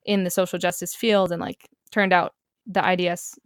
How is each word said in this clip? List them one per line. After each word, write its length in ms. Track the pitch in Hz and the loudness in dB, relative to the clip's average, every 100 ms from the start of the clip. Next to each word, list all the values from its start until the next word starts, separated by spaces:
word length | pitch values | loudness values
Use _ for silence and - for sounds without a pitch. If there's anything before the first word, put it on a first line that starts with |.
| - | -2
in 180 | 202 | 0
the 60 | 180 | 0
social 300 | - 180 180 | 0 -2 -2
justice 360 | 180 - 180 - | -4 -4 -8 -4
field, 360 | 233 208 180 | 2 2 2
and, 100 | 170 | -2
like, 280 | 175 170 _ _ _ | -8 -10 _ _ _
turned 220 | - 190 | 0 4
out 200 | 180 - - _ _ - | 4 2 -6 _ _ -6
the 200 | 185 180 | 0 2
I 100 | 180 | 2
D 120 | 175 | 0
S, 300 | 175 - - | -4 -10 -10